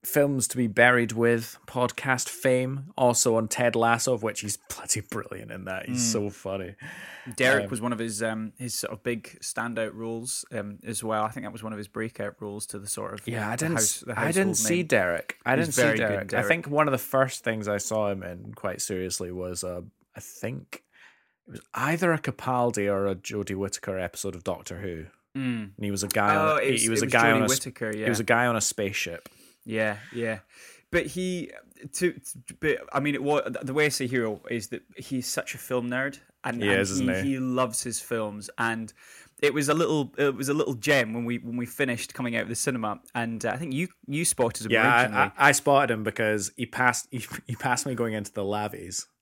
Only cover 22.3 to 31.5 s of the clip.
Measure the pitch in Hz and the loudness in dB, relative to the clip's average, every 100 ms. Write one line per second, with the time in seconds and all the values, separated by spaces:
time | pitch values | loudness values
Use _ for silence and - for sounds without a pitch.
22.3 | - - 127 120 107 101 98 101 95 - | -4 -2 2 2 2 0 2 0 -2 -6
23.3 | 107 98 98 98 - - 95 90 - 98 | -6 -4 -4 -4 -4 -6 -4 -4 -6 -8
24.3 | 90 87 87 - 87 98 82 80 _ _ | -6 -6 -6 -6 -8 -8 -8 -12 _ _
25.3 | 135 131 117 104 101 104 98 98 110 104 | -6 -4 -4 -6 -6 -2 -2 0 2 4
26.3 | 101 156 151 135 120 113 113 127 123 117 | 4 4 2 2 2 2 2 4 6 8
27.3 | 113 107 - 135 - 113 107 107 113 107 | 6 4 2 -2 -6 -6 -2 0 0 4
28.3 | 117 123 113 - - 101 101 - 82 - | 4 4 2 0 0 -2 -2 -6 -8 -14
29.3 | _ - _ - 110 107 104 107 120 117 | _ -20 _ -6 0 0 -2 -8 -6 -4
30.3 | 107 _ - - - _ 170 - 180 185 | -4 _ -20 -20 -20 _ 0 0 -4 -4
31.3 | 180 - | -4 -6